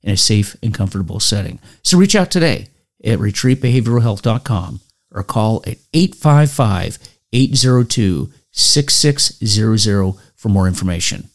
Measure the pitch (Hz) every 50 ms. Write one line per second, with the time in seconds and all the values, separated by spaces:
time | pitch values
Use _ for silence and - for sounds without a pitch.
0 | _ - 101 - - - 110 104 104 - - - - 117 104 - 98 98 - 95
1 | 98 82 - 107 - - - 101 95 - - - _ - - _ _ - - 175
2 | 190 196 202 208 180 - - 185 160 165 117 - 95 - _ _ _ _ _ _
3 | - 107 117 - - 101 101 - - 127 131 127 - 123 120 131 113 113 120 120
4 | 113 120 104 95 - 123 107 123 - - 120 95 90 87 - - _ _ _ _
5 | _ _ _ - 98 - - 113 107 110 113 104 - 95 87 - _ _ - 156
6 | 185 185 - - - 151 147 147 151 143 143 - 131 107 98 87 92 87 - -
7 | - - _ _ _ _ - 120 135 - 147 127 117 127 127 123 120 120 - -
8 | 110 95 90 73 65 - _ _ _ _ _ - - - - 147 143 143 - -
9 | - 151 143 139 - - - _ - 107 101 107 107 110 110 107 101 107 101 101
10 | 95 95 92 - - _ _ _ - 110 98 98 92 92 90 - 92 92 87 85
11 | - - - - - -